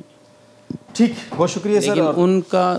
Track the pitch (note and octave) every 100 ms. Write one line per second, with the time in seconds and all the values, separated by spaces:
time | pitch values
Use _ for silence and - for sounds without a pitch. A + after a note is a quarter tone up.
0 | - - - - - - _ - - -
1 | A#3 A#3 - - F3 F#3+ G3+ G#3 - G3+
2 | D#3+ D3+ F3+ F#3+ F3 F#3 F3+